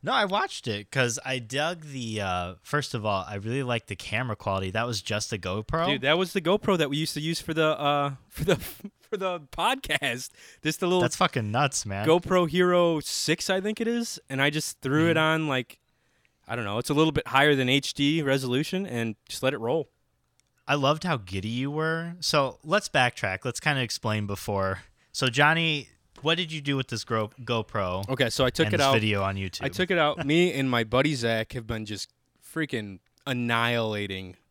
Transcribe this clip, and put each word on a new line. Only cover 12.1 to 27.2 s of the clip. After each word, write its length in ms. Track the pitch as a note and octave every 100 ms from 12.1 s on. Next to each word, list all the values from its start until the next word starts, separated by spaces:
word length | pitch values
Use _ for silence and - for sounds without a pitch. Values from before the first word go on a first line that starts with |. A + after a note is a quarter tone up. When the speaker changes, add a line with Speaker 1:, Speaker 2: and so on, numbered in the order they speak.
| E3+ - F3+ F3
Speaker 2:
Hero 520 | F3 F3+ F3+ F3 D#3+
six, 500 | C#3 - - E3 -
I 100 | F#3+
think 220 | G3 A3
it 40 | A3+
is, 320 | A#3 A#3 - _
and 100 | C3+
I 80 | C#3
just 320 | D3+ - -
threw 300 | C3 C#3+ E3
it 80 | D#3+
Speaker 1:
Mm-hmm. 240 | D#3 D#3+
Speaker 2:
on, 40 | D#3
like, 320 | C3 B2 - _ _ _ _ _ _ -
I 80 | A#2
don't 80 |
know, 140 | G#2 G#2
it's 100 | B2
a 40 |
little 180 | D3 D#3+
bit 160 | C#3+ -
higher 260 | C3+ D3
than 140 | C#3+ B2+
H 240 | C#3 C3
D 300 | - C#3+ D#3+
resolution 640 | C#3+ C3+ C3 B2+ D#3 F#3 G3
and 280 | A#2+ A2+ G#2+ _
just 140 | -
let 100 | C3
it 60 | C#3
roll. 320 | A2+ D#3 D3 _ _ _ _ _ _ _ -
Speaker 1:
I 100 | C#3+
loved 260 | C3+ D#3
how 140 | F3+ D3
giddy 320 | F#2+ G2 G2+
you 240 | A#2 C3+
were. 420 | D3+ D#3+ E3 E3+ F3
So 400 | D#3+ D#3 C3+ -
let's 260 | D#3 G3 -
backtrack. 520 | C#3+ B2 - G2+ F#2+
Let's 140 | B2+ A#2
kinda 240 | - C#3
explain 440 | A#2+ - A#2 G#2+ G#2
before. 560 | G2+ - G2+ F#2+ F#2+ - _ _
So 160 | - C3
Johnny, 600 | A#2+ D3 D#3+ E3 D3+ - _ _ -
what 140 | D3 E3+
did 160 | E3+
you 80 | D#3
do 160 | C#3+ C#3
with 100 | -
this 160 | A2+
Gro-, 300 | - A2+